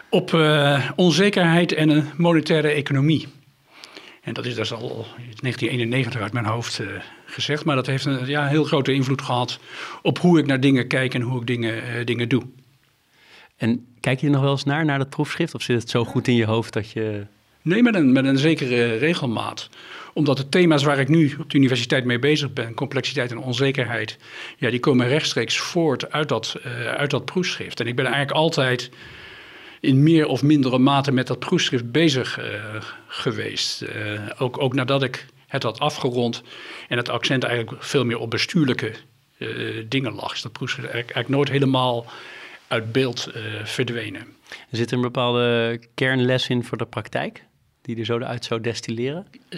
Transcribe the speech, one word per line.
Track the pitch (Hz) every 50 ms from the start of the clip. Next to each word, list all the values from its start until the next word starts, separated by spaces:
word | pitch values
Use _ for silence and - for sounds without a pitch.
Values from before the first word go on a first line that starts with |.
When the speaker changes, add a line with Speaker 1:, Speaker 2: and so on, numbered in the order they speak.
| - -
Speaker 1:
Op, | - 185 - - -
eh, | 165 156 151 151 151 143 143 143 139 131 - -
onzekerheid | - 180 180 151 151 196 208 208 190 180 165 165 170 180 - -
en | - 156 156
een | 151 151 147 143 -
monetaire | - 170 170 170 160 143 - 170 156 151 151
economie. | 151 151 135 - 143 135 139 151 160 131 - - - - _ _ _ _ _ _ _ - - - - - - - - - _
En | - 120
dat | 120 117
is, | 123 120
dat | 113 107
is | 104 120
al | 113 117 123 123 113 110 - -
in | - - - 110 -
negentien | - 127 117 - - 107
eenennegentig | - 120 120 113 120 131 131 113 - 117
uit | 101 104 104
mijn | 123 110
hoofd, | 104 110 120 113 - - -
eh, | 117 98 98 95 - - - - -
gezegd. | - - - 135 - 147 151 -
Maar | 165 143
dat | 131 127
heeft | 139 131 135 -
een, | 139 135 131 127
ja, | 127 143 147 147
heel | 139 143 156 147
grote | - - 147 135 139 131
invloed | 139 131 123 139 127 -
gehad | - 127 123 123 120 - - - - - - - - - - -
op | 185 135 -
hoe | - 175 175 160
ik | 139
naar | 135 135 131
dingen | 127 139 139 127 117 -
kijk | - 135 131 127 -
en | 131
hoe | 120 117 127 123
ik | 117
dingen, | 120 127 120 117 113 113 113 120
eh, | 123 120 120 120
dingen | 117 120 120 120 117
doe. | 139 120 - - - - _ _ _ _ _ _ _ _ _ _ _ _ _ _ - - - - _
Speaker 2:
En | _ - 113 117 120 - - _ _
kijk | - 127 127 127
je | -
er | 147 143
nog | 135 135
wel | 139
eens | 139 135 -
naar, | 139 139 151 165
naar | 151 143 139
dat | 135 135
proefschrift? | - - 151 143 - - 165 156 -
Of | 120 -
zit | - 123 120
het | 110 -
zo | - 123 117
goed | 110 - 127 110 -
in | 123
je | 117 110
hoofd | 107 110 117 110 - -
dat | 113 104 -
je | - 113 110 107 107 104 101 104 - _ _ _ _ _ _
Speaker 1:
Nee, | 156 175 220 247
met | 240 220
een, | 185 156 131 123
met | 135 131
een | 135 139 135
zekere | 135 165 160 143 151 127 123 120 117 117 117
regelmaat. | 110 131 160 170 170 151 127 110 104 107 107 110 - - - - - - - - - - - -
Omdat | - 151 139 135
de | 127 139 -
thema's | - 185 180 170 156 143 135
waar | 151 143 135
ik | 139 127
nu | 156 165 160 139 135 156
op | 165 -
de | -
universiteit | 147 135 127 131 120 117 - 160 135 123
mee | 127 120 120
bezig | 123 143 151 147 143 135 104
ben, | - 117 113 113
complexiteit | - 143 131 - 135 123 - - 139 123 120
en | 117 120
onzekerheid, | 131 131 123 117 139 135 135 139 127 113 120 113 107 110 - - - - - - - - - -
ja, | - 120
die | 113 123
komen | 123 160 139 123 123 123
rechtstreeks | 135 156 - - - 143 117 107 - -
voort | - - - 175 165 156 127 120 - -
uit | - 147 156 139
dat, | 139 110 107 - - - -
eh, | 127 120 120 120
uit | 113 123 - 143 143
dat | - 123 -
proefschrift. | - - 185 175 - - - - 90 - -
En | 113
ik | 117 123
ben | 127 135
eigenlijk | 127 120 139 143 135 -
altijd | 147 156 165 160 - 131 127 127 127 - - - - - - - - - - - - - - - - - - - -
in | - 139 135 135 143
meer | 156 165 160 151
of | - 135 123 -
mindere | 139 156 147 135 131 120 127
mate | 127 139 139 139 135 139 131
met | 127 127
dat | - 131 -
proefschrift | - - 190 170 - - - 127 120 120
bezig, | 117 147 170 165 135 131 110 - - -
eh, | 113 107 104 104 104 104 107 107 101 - - - -
geweest. | - - - - 139 117 104 107 107 104 - - - - - 113
Eh, | - - 110 107 107 104 104 104 104 - -
ook, | 139 123 127 -
ook | 147 131 120
nadat | 139 131 123 139 139 135
ik | 123 127 - - - _ _ _
het | _ - 139 127
had | 120 107 -
afgerond | 147 151 147 - - 139 120 123 120 117 113 - - - - - - - - - - -
en | 123
het | 120 120 -
accent | 120 117 - - 143 131 117
eigenlijk | 117 120 120 117 113 123 - -
veel | - - 143 123
meer | 120 117 117
op | 120 117
bestuurlijke, | 110 110 - - - 185 151 131 120 - - 110 110 - - _ _ _ _ _ _ _
eh, | 117 113 113 120 117 113 110 113 110 110
dingen | 123 135 127 117 104
lag, | 107 - - -
is | - -
dat | 117 -
proefschrift | - 139 123 - - 123 110
eigenlijk, | 110 117 120 117 -
eigenlijk | 135 117 -
nooit | 135 139 147 135 127 139
helemaal | 139 135 131 127 127 127 120 120 120 - - - - - - - - - - - _ _
uit | - 117 110 110 113
beeld, | 135 131 127 117 - -
eh, | - - 117 107 107 107 104 107
verdwenen. | 110 - - 131 117 120 120 110 104 98 98 - - - _ _ - - - - -
Speaker 2:
Zit | - 110 117 113
er | -
een | 127 123
bepaalde | 123 120 139 123 123 120 120 120 120 120 117 117 117 117 120 - _ _
kernles | - 131 131 131 131 123 123 127 127 - -
in | 127 120 117
voor | - - 113
de | 117
praktijk | - - 117 104 - - 123 143 208 220 - - _ _ _ _ _ _ _ _
die | - 117
je | 110
er | 113
zo | 107 120 117
uit | 123 123 120 117 -
zou | - 117 113
destilleren? | 113 120 110 - - - 117 110 120 131 147 170 196 - - - _ _ -